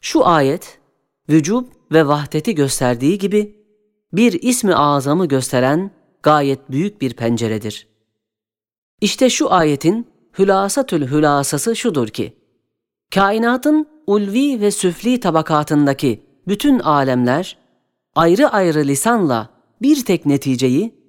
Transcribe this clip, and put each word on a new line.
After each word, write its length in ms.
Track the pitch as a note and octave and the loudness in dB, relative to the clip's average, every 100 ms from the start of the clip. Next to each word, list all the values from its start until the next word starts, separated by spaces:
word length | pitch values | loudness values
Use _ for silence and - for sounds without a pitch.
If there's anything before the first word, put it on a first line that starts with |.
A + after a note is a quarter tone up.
Şu 260 | - D#4+ - | -2 0 2
ayet, 520 | E3 C3+ D#3 - - _ _ _ _ - | 2 2 -2 -8 -20 _ _ _ _ 0
vücub 360 | D#3 D3+ A#3 B3 _ _ | 0 2 -4 -4 _ _
ve 140 | D#3 D3 | 2 2
vahdeti 480 | D3 C#3+ D3+ D3+ | 0 -2 -6 -4
gösterdiği 640 | E3 C#3 - B2+ A#2+ C#3 G3 | -2 -2 0 -2 0 0 0
gibi, 460 | F#3+ G#3 G#3 - _ _ _ _ _ | 0 -2 -2 -10 _ _ _ _ _
bir 300 | E3+ A#3+ F3+ | 2 2 2
ismi 320 | A#3+ B3 G#3 | -2 -2 0
azamı 520 | E3+ D3 C#3+ C3+ D#3 F3+ | 2 2 2 0 0 0
gösteren 640 | C3+ B2+ C3 B2+ D#3 G3 _ _ _ | -2 -2 0 2 0 -4 _ _ _
gayet 480 | D3+ D3+ C#3 C3+ - | 2 2 2 -4 -6
büyük 300 | C3+ G3 G#3 | -4 -4 -4
bir 140 | C3 | -8
penceredir. 760 | A#2 A#2 A#2 A2+ A2 G#2+ - - _ _ _ _ _ _ _ _ _ _ _ | -4 -2 -2 -2 -4 -6 -12 -18 _ _ _ _ _ _ _ _ _ _ _
İşte 300 | G#3 - C4 | -4 2 0
şu 220 | - D4+ | 2 0
ayetin 540 | F#3 D#3 C#3 D#3+ A3 A#3 _ _ - | 2 2 2 0 0 -6 _ _ -2
hülasatül 720 | F#3+ F#3+ G3 C#4 C4 F3 C3+ | 2 2 0 -2 -2 -2 -2
hülasası 680 | D3 D3+ C#3+ C#3 D3 A3+ A3+ | 0 2 0 -2 -4 -4 -4
şudur 320 | A#3+ D#3 A2+ | -2 -2 -4
ki, 280 | - G2+ _ _ _ _ _ _ _ _ | -6 -10 _ _ _ _ _ _ _ _
kainatın 720 | F#3 G3 A3 A#3 B3+ D4 D4+ D4+ _ - | 0 0 2 0 0 2 0 -2 _ -2
ulvi 540 | G#3 G3+ G#3+ C#4+ B3+ | 0 0 0 0 0
ve 100 | G#3 | -2
süfli 500 | G3+ F3+ E3+ A3 B3+ | 0 -2 -2 -2 0
tabakatındaki 1000 | F#3+ D#3+ D#3 D#3 D3 D3+ C#3+ C3+ C#3+ G#2+ _ _ - | 0 0 0 -2 0 2 2 0 -2 -4 _ _ -6
bütün 300 | G3+ D4 B3+ | -2 0 0
alemler, 800 | D#3 D3 C3+ B2+ B2 C#3 F#3 - _ _ _ _ _ | 2 0 2 0 0 0 -4 -14 _ _ _ _ _
ayrı 340 | - E3+ F#3 - | 0 2 4 2
ayrı 360 | G#3 F3+ D3+ | 2 0 0
lisanla 640 | C#3+ C#3 A3 A#3+ E3+ A#2 A2 _ _ _ | 0 -2 0 0 0 -2 -4 _ _ _
bir 220 | C4 D4+ | 0 0
tek 220 | A#3+ E3 D3 | 0 -2 0
neticeyi 680 | C#3 C#3 B2 C3 C3 A3 _ | -2 0 0 0 0 -2 _